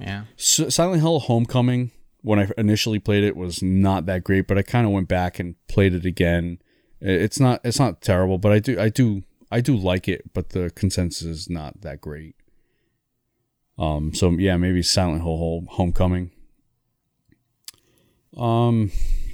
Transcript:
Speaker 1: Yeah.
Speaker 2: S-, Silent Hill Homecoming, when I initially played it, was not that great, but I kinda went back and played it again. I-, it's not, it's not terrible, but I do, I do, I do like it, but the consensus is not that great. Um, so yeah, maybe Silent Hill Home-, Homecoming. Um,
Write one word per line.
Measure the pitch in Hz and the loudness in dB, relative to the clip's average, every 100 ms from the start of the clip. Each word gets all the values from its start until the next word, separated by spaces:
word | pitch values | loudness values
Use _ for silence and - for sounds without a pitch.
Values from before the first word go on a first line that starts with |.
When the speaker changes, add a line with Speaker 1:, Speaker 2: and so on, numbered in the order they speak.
Speaker 1:
Yeah. | 98 101 113 - | -10 -10 -12 -6
Speaker 2:
S-, | - - 143 - | 0 0 0 0
Silent | 175 170 | 2 2
Hill | 160 160 | 2 2
Homecoming, | - 120 120 127 123 123 123 - - _ | 2 0 2 2 2 0 -4 -10 -20 _
when | - 104 | 0 2
I | 98 113 | 2 0
initially | 104 107 113 104 | 2 2 0 -2
played | - 104 | 0 2
it, | 101 - | 2 -2
was | 90 85 | -6 -4
not | 92 95 98 95 87 | 0 4 4 2 -2
that | 92 95 | -4 0
great, | 95 - | 0 2
but | 98 | 0
I | |
kinda | - 123 110 | 0 0 2
went | 98 90 | 0 0
back | 90 90 - | -2 -2 -6
and | 90 - - | -10 -12 -4
played | 104 98 | 2 4
it | 90 90 | 2 -2
again. | - 87 87 87 85 _ _ _ - | 0 2 2 -2 -8 _ _ _ -8
I-, | 95 | -2
it's | 90 104 - | 0 0 2
not, | 127 120 | 2 2
it's | 120 123 | -2 0
not | 123 85 | 0 0
terrible, | - 92 92 92 | 0 2 2 2
but | 104 | 2
I | 104 | 2
do, | 117 95 | 2 0
I | 110 | 0
do, | 120 117 98 - _ - | 2 2 0 -8 _ -6
I | 113 | -2
do | 123 120 | 0 0
like | 92 92 - | 0 0 -2
it, | 90 - | -6 -6
but | 92 - | -8 -6
the | 92 87 | -4 -4
consensus | - 95 - 87 - 82 | -2 -2 0 -2 -4 -10
is | 80 - | -10 -8
not | 85 76 - | -8 -10 -14
that | 78 71 | -14 -14
great. | 78 73 80 - _ _ _ _ _ _ _ _ _ _ _ _ _ - | -14 -14 -16 -20 _ _ _ _ _ _ _ _ _ _ _ _ _ -6
Um, | 80 76 78 | -4 -2 -4
so | - 90 | 0 0
yeah, | 85 98 87 | 2 2 2
maybe | 90 90 | 0 0
Silent | 85 101 87 80 | 0 0 0 -2
Hill | 82 80 | -4 -4
Home-, | 82 85 90 | -4 -6 -6
Homecoming. | - 90 - 90 90 87 - - _ _ _ _ _ _ _ _ _ _ _ - - _ _ _ _ _ - | -4 0 2 2 0 -4 -14 -20 _ _ _ _ _ _ _ _ _ _ _ -20 -20 _ _ _ _ _ -6
Um, | 117 117 120 113 104 - - - - | -2 2 2 2 2 2 2 2 0